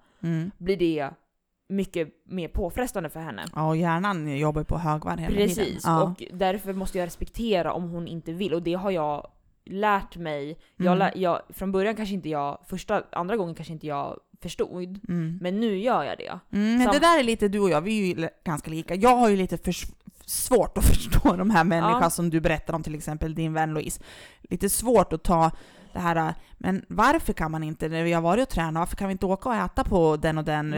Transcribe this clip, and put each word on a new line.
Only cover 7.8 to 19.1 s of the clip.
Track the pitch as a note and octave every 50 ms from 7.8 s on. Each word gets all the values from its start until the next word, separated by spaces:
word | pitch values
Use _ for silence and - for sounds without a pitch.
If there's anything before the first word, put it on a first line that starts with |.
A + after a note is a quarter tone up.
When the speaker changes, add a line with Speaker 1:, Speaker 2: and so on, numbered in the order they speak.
| F3 E3+
Speaker 2:
hon | E3+ E3+ E3+ -
inte | E3 E3 - D#3+
vill, | E3 F3+ G3+ E3+ D#3
och | F3
det | E3+ E3+ F3
har | F#3 F#3+ G3+
jag | F#3 E3 D3+ D3+ D3 C#3+ - - _ _ _ _ _ _ -
lärt | - F3+ G3 G#3+ G#3+ G3+ G3 - - -
mig. | E3+ E3+ D#3 D3+ C#3+ C#3 D3+ E3 - - _ _
Jag | - F3+
Speaker 1:
Mm. | F3+ F3+ F#3
Speaker 2:
lä-, | G3 - -
jag, | F#3 F#3 E3+ D#3+ - - -
från | - - F#3+ G3
början | F#3+ F#3+ G3 A3 A3
kanske | A3 A3 F#3+ G3+
inte | F#3 - D#3
jag, | D#3 C#3+ C#3+ C#3+ C#3+ - _ -
första, | F#3 F3 - - G#3 F#3+ - -
andra | - - F3 F#3 A3+
gången | A3+ F3+ E3+ D#3+
kanske | - D#3+ D#3
inte | D#3+ D3+ D3+
jag | D3+ C#3+ C#3+ C#3 - - - _ _ _ -
förstod, | - E3+ - - A3+ - - F3+ F3+ F3+ F#3+ G3 - -
Speaker 1:
Mm. | F3 E3+ D#3+ D#3+ E3+ F#3
Speaker 2:
men | F3 F3+ F#3+ G#3
nu | A#3 A3 G3 F#3
gör | G#3+ B3+ A3 E3+ C#3+
jag | A#2 - -
det. | G1+ -
Speaker 1:
Mm, | - F3+ - - - G3 G#3 A3 A#3 B3
men |
Speaker 2:
Sam- | B3+ G#3+
Speaker 1:
det | A#3+ D4
där | E4 E4+ E4 D#4
är | B3
lite | A#3 A3+ - G#3+ G3+
du | G3 G#3
och | G3+ F#3
jag, | D3+ D3+
vi | E3+ G#3 A3 G#3+
är | G3
ju | F3+ - -
le-, | D#3+ - - _ -
ganska | F#3+ - - - E3+
lika. | D#3+ D#3+ D#3+ - -
Jag | F#3+ G#3+ B3